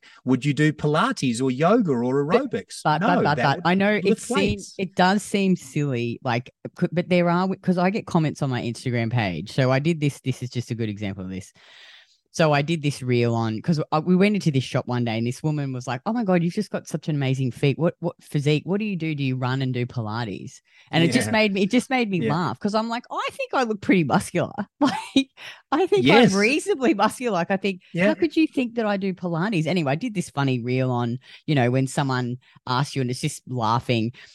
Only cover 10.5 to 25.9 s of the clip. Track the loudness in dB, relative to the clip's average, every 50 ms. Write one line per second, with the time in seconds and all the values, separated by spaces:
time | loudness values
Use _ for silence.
10.5 | -6 -6 -6 -6 -6 -4 -4 -6 -6 -6 -6 -6 -6 -8 -8 -8 -10 -10 -12 -14
11.5 | -18 _ -20 -20 -20 -20 -20 -20 -20 -20 -20 _ _ _ _ _ -2 0 2 4
12.5 | 2 2 0 0 -2 -2 -2 -2 -4 -2 -2 0 2 2 4 2 2 0 0 -2
13.5 | -2 -2 -2 0 0 0 -2 -2 -2 0 2 2 4 4 4 4 2 0 0 0
14.5 | 0 0 0 0 -2 -4 -2 -2 -2 -2 0 0 0 0 -2 -2 -4 -2 -4 -2
15.5 | -2 -2 -4 -6 -6 -8 -8 -6 -8 -6 -4 -4 -4 -2 0 2 2 2 2 0
16.5 | -2 -4 -4 -4 -6 -8 -8 -6 -8 -6 -4 -4 -2 0 0 0 0 0 -2 -4
17.5 | -2 0 0 0 2 0 0 -2 -2 _ -6 -8 -8 _ -10 -6 -6 -2 0 2
18.5 | 0 0 0 -2 -4 -4 -4 -4 -6 -4 -4 -4 -4 -2 -2 -2 -2 -2 -2 -2
19.5 | -2 -2 -2 -2 -2 -2 -4 -4 -4 -6 -6 -4 -6 -6 -6 -6 -8 -10 -12 -16
20.5 | -18 -20 _ _ _ -20 -10 _ 0 2 2 2 2 0 0 0 2 2 2 2
21.5 | 2 0 0 2 2 0 0 0 -2 -2 -2 0 -2 -2 0 0 0 0 -2 -2
22.5 | -4 -4 -4 -2 -2 -2 -2 -2 -6 -8 -8 -8 -8 -6 -6 -6 -6 -8 -8 -4
23.5 | -2 0 0 0 -2 -2 0 2 2 4 4 2 2 0 0 -2 -2 -2 -2 -2
24.5 | -4 -8 -10 -10 _ 0 0 0 0 -2 -6 -2 0 0 0 0 _ -20 -20 -20
25.5 | -20 -20 _ _ 0 0 2 2